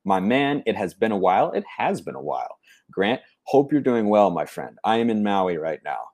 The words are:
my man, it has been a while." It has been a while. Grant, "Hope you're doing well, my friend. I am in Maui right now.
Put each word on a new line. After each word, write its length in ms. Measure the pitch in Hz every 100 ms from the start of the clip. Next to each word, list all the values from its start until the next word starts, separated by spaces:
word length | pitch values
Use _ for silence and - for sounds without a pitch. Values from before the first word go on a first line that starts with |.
my 160 | 98 95
man, 420 | 95 131 143 143 -
it 100 | 104
has 180 | 92
been 160 | - 113
a 80 | 101
while." 320 | 90 95 160
It 140 | 208 208 -
has 220 | 135 180
been 140 | 76
a 80 | 65
while. 360 | 71 65 60 - _ _ _
Grant, 300 | - 98 131 - _
"Hope 300 | - 139 143
you're 80 | 147
doing 280 | 131 120 104
well, 220 | 104 98
my 160 | 82 76
friend. 320 | - 64 58
I 140 | 101 113
am 120 | 117
in 140 | 110
Maui 320 | 104 98 92 82
right 240 | 80 76
now. 140 | 76 58 -